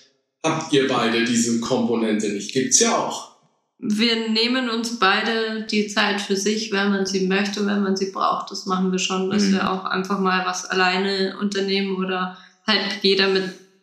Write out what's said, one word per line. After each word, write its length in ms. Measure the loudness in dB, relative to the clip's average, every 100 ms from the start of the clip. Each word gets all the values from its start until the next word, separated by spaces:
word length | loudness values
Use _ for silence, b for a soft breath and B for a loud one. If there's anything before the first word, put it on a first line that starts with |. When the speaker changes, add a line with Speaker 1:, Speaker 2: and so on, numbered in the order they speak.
| B _ _ _
Speaker 1:
habt 280 | -2 -2 0
ihr 140 | 2 2
beide 360 | 2 0 0 2
diese 340 | 2 2 0
Komponente 680 | 0 0 2 0 2 0 0
nicht? 220 | -4 -4
Gibt's 260 | -2 2 4
ja 180 | 4 2
auch. 360 | -2 -6 -12 -20 _ _ _ _ -4
Speaker 2:
Wir 440 | 0 2 0 0
nehmen 400 | 0 0 0 -2
uns 280 | -4 -4 0
beide 680 | 2 2 0 -2 -2 -4 -2
die 180 | 0 0
Zeit 320 | 0 0 0
für 160 | 0 0
sich, 340 | 0 0 -2
wenn 180 | 0 2
man 140 | 0 0
sie 220 | 0 0
möchte, 380 | 0 0 -2 -2
wenn 180 | 0
man 140 | 0 0
sie 140 | -2
braucht. 380 | 0 0 0 -4
Das 140 | -10 -4
machen 280 | 0 2
wir 60 | 0
schon, 300 | -2 -2 0
dass 140 | 2
Speaker 3:
Mhm. 80 | 4 2
Speaker 2:
wir 140 | 2
auch 140 | -2
einfach 360 | -2 -4 -2 0
mal 260 | 0 0 -2
was 180 | -4
alleine 720 | -4 0 2 2 0 0 -2 -2
unternehmen 560 | -2 -2 0 0 0 -2
oder 400 | -2 -2 -4 B B B -2
halt 140 | 0 -2 0
jeder 260 | 2 4 4
mit 160 | 2 -2 -8 -18 _